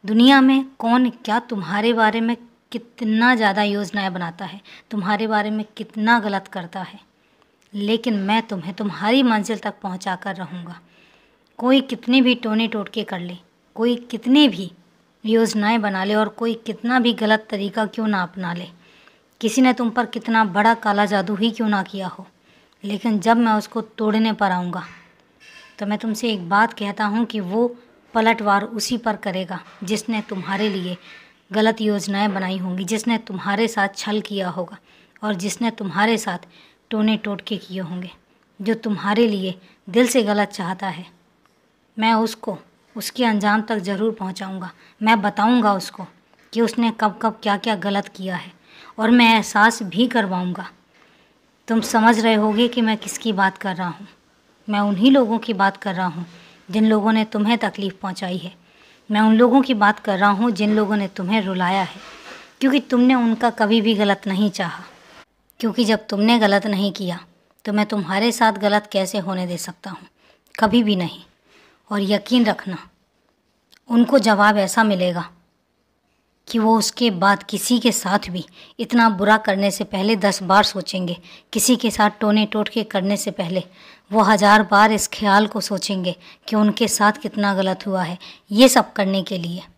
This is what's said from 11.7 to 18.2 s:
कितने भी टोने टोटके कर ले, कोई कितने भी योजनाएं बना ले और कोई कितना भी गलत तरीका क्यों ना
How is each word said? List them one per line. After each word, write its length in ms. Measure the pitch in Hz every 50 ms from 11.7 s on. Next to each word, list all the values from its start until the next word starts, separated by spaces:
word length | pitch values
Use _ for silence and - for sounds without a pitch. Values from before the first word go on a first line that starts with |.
| 262 277
कितने 380 | 269 269 247 - - 240 247 269
भी 140 | 254 254 247
टोने 320 | 247 240 220 214 220 226 220
टोटके 360 | 226 214 196 - - 220 202
कर 160 | - 202 175
ले, 160 | 175 175 180 180 _ _ _ _ _ _ _
कोई 200 | - 220 240 240 240 - -
कितने 360 | - 220 - 247 262 294 302 269
भी 220 | 185 170 196 170 - _ _ _ _ _ _ _ _ _ -
योजनाएं 560 | 214 220 226 226 214 220 214 202 208 226 233
बना 240 | 208 208 196 185 190
ले 100 | 202 214
और 140 | 214 214 214
कोई 240 | 214 - 233 233 226 226 -
कितना 320 | 226 214 220 - 240 247 254
भी 120 | 233 240 233
गलत 320 | - 220 208 214 214 214 _
तरीका 340 | 220 196 196 202 185 226 214
क्यों 200 | 208 - - 220
ना 160 | 214 208 190